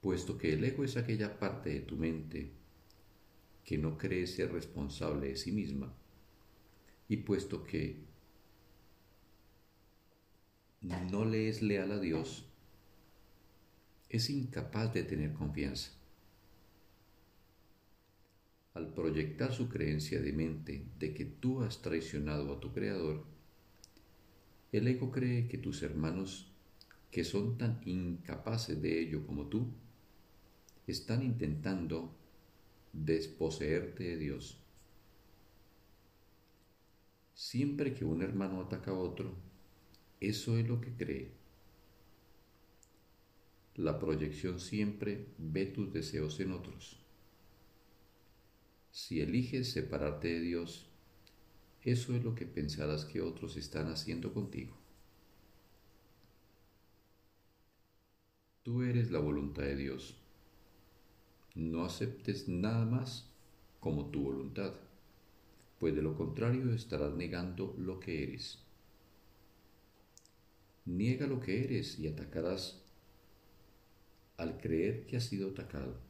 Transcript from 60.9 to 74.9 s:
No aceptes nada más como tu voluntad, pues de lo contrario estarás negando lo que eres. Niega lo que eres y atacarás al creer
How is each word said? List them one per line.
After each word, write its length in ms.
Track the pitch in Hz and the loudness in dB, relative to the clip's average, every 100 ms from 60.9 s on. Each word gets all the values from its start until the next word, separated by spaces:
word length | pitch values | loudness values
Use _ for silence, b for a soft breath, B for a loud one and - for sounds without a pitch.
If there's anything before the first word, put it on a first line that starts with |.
| - - - - - - | -20 -20 -20 -20 -20 -14
No 300 | - 80 82 | -4 0 0
aceptes 640 | 87 - 117 - - 95 - | 0 0 -4 -2 -2 -2 0
nada 380 | 87 104 117 113 | 0 2 4 4
más 440 | 123 127 - - - - - - - | 2 0 -6 -12 -20 -20 -20 -20 -4
como 280 | - 76 71 | 0 0 0
tu 120 | 73 | 0
voluntad, 500 | 69 67 67 65 98 - - - - - - - - - - - | 0 0 -4 -4 -4 -6 -16 -20 -20 -20 -20 -20 -20 -20 -20 0
pues 140 | 82 | 2
de 80 | 76 | 4
lo 140 | 76 76 | 2 2
contrario 580 | 80 - 113 127 127 | -2 2 4 4 4
estarás 400 | 117 - 73 73 | 2 0 0 0
negando 600 | 71 90 87 92 87 95 - | 0 -2 0 -2 -2 -2 -2
lo 220 | 92 90 | -4 -4
que 240 | - 80 | -2 -2
eres. 360 | 67 67 - - - - - - - - - - - - - - - - - - - - - - - - - | -2 -4 -8 -12 -18 -20 -20 -20 -20 -20 -20 -20 -20 -20 -20 -20 -20 -20 -20 -20 -20 -20 -20 -20 -20 -12 -4
Niega 420 | 90 110 127 139 | 2 4 4 2
lo 140 | 127 | 0
que 220 | - 98 131 | 2 2 2
eres 340 | 95 80 - | 2 0 -2
y 80 | 78 | -4
atacarás 800 | 76 73 - 82 95 - - - - - - - - - - - - - - - - - - | -4 -4 -2 0 0 -4 -10 -20 -20 -20 -20 -20 -20 -20 -20 -20 -20 -20 -20 -20 -20 -20 -6
al 200 | 82 78 | -4 -2
creer 480 | - 80 95 | 0 4 4